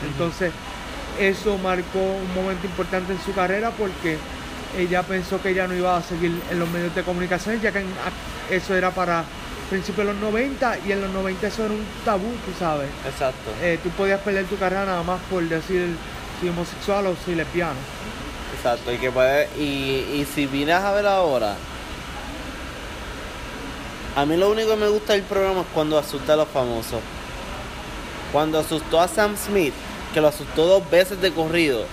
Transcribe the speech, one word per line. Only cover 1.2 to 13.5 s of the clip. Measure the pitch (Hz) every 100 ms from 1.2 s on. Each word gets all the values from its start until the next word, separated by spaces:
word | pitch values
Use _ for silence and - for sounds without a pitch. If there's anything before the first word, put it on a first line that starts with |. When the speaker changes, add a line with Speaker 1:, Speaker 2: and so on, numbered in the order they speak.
| 196 190 208 196
Speaker 1:
marcó | 185 180 175 190
un | 190 190 185 185
momento | 190 185 185
importante | 175 180 185 180
en | 185
su | 185
carrera | 190 180 202 226
porque | 233 208 175 170 156 - - - - - 190
ella | 180 180
pensó | 175 190 180 190
que | 190
ella | 185 185
no | 180
iba | 180 175
a |
seguir | 170 170 170 170 -
en | 175
los | 170
medios | 175 175
de | 165
comunicación, | 175 175 180 180 185 226
ya | 214
que | 196
en, | 190
a-, | 190 151 - - - -
eso | 185 180 185
era | 185
para | 185 175 170 160 - - - -
principios | 190 180 185 202
de |
los | 202
noventa, | 214 214 277 269 247 175 196
y |
en | 196
los | 196
noventa | 190 190 185 208
eso | 202 214
era |
un | 214 214 - -
tabú, | 202 208 240 -
tú | 170
sabes. | 175 151 139 147 135
Speaker 2:
Exacto. | 135 135 127 113